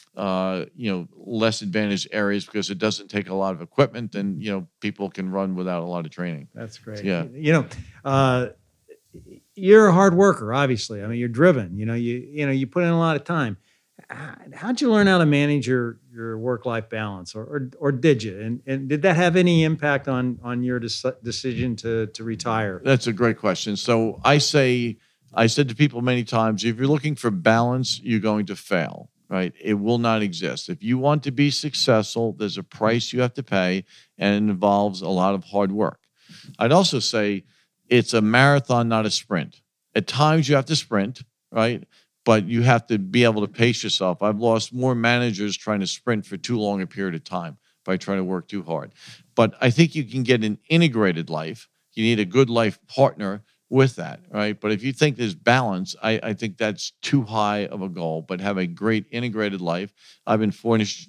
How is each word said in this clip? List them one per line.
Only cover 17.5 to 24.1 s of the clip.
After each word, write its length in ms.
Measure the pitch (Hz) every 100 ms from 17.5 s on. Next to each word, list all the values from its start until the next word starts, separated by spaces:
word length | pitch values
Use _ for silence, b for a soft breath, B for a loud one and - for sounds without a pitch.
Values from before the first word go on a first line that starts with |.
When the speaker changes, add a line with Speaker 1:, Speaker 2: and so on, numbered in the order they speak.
| 147 127 -
Speaker 2:
or 140 | 143
did 300 | 127 160 127
you? 180 | 107 95
And, 220 | 110 120 135
and 220 | 135 135
did 140 | 147
that 140 | 185 165
have 200 | 180 180
any 280 | 180 165
impact 440 | 160 156 147 139 139
on, 300 | 127 127 113
on 200 | 120 120
your 180 | 123 123
dec-, 420 | 117 - 131 -
decision 540 | 117 - 131 113 123 110
to, 300 | 113 113 107
to 180 | -
retire? 560 | 113 110 120 110 104 92
Speaker 1:
That's 220 | 135 131 120
a 60 |
great 260 | 101 120 -
question. 380 | 104 87 107 101
So 440 | - 117 110